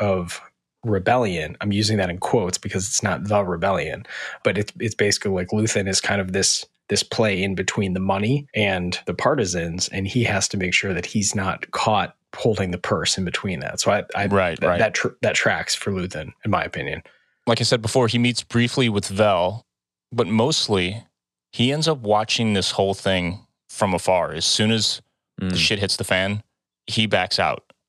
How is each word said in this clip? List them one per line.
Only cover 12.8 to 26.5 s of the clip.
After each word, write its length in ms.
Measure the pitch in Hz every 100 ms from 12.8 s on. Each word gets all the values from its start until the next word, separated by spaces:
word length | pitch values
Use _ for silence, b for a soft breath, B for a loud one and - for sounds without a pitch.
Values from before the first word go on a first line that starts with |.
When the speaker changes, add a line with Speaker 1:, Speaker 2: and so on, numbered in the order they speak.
| - 90 - -
Speaker 1:
in 60 |
between 360 | 87 - 101 78
that. 200 | - -
So 120 | 110
I, 100 | 101 - -
I 100 | 101
Speaker 2:
Right, 320 | 98 87 80
Speaker 1:
that, 60 | 87
Speaker 2:
right. 120 | 87
Speaker 1:
that 160 | 107
tr-, 140 | - - -
that 140 | 104
tracks 400 | - 113 85 -
for 180 | - 107
Luthen, 400 | 92 92 78 - -
in 60 | 107
my 140 | -
opinion. 380 | - - 71 - b b b b -
Speaker 2:
Like 140 | 117
I 40 |
said 180 | 117 123
before, 260 | 110 131 113
he 100 | 120
meets 240 | 120 113
briefly 460 | - 120 120 - 120
with 180 | 101 -
Vel, 580 | 98 107 90 90 110 - _ _ _ _
but 160 | 117 98
mostly 800 | 110 131 - - 98 90 110 - _ _ _ _
he 180 | - 123
ends 160 | 147 156
up 120 | 143
watching 560 | 104 104 113 - 110
this 180 | 98 85
whole 220 | - 98
thing 520 | 95 98 92 85 101 - _ _
from 260 | - 101
afar. 380 | 87 - 90 76
As 140 | 78 -
soon 260 | - 110
as 300 | 113 104 - - _ _ -
the 80 | 92
Speaker 3:
Mm. 100 | 87
Speaker 2:
shit 220 | - 104
hits 180 | 98 -
the 80 |
fan, 380 | 92 92 95 104 -